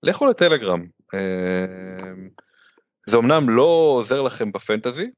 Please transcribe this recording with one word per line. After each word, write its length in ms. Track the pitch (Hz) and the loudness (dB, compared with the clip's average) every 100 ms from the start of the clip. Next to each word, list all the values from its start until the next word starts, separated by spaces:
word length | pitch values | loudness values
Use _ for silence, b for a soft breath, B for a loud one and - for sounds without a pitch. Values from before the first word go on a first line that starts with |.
לכו 220 | - 190 285 | -2 0 0
לטלגרם. 580 | 233 175 151 104 87 87 _ _ | 2 2 2 0 -4 -4 _ _
אה, 60 | 98 95 92 92 92 92 92 92 92 95 92 95 - b b b b b _ - | -6 -4 -4 -2 -2 -4 -10 -16 -16 -16 -16 -20 -20 b b b b b _ 2
זה 120 | 117 | 2
אמנם 320 | 117 160 135 | 4 4 4
לא 440 | 113 147 165 160 131 | 4 4 4 4 2
עוזר 240 | 107 131 | 0 -2
לכם 300 | 135 - 107 | -2 -4 -6
בפנטזי 580 | 98 - 107 123 127 220 | -6 -4 -2 -2 -6 -10